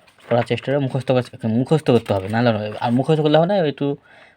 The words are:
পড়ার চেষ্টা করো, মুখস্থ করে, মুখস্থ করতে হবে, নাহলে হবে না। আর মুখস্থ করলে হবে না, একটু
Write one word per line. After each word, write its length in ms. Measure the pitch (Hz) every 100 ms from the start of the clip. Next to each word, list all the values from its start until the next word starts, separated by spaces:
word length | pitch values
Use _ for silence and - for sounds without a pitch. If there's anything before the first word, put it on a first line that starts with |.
| _ _ -
পড়ার 160 | 120
চেষ্টা 280 | 120 117 -
করো, 80 | 143
মুখস্থ 320 | 135 135 -
করে, 360 | 127 120 - 113
মুখস্থ 420 | 110 131 156 147
করতে 240 | 117 113
হবে, 140 | 101 95
নাহলে 220 | 113 120
হবে 180 | 107 107
না। 80 | 107
আর 120 | 120
মুখস্থ 280 | 120 147 156
করলে 180 | 151 151
হবে 80 | 170
না, 100 | 202
একটু 400 | 156 135 143 143 _ - -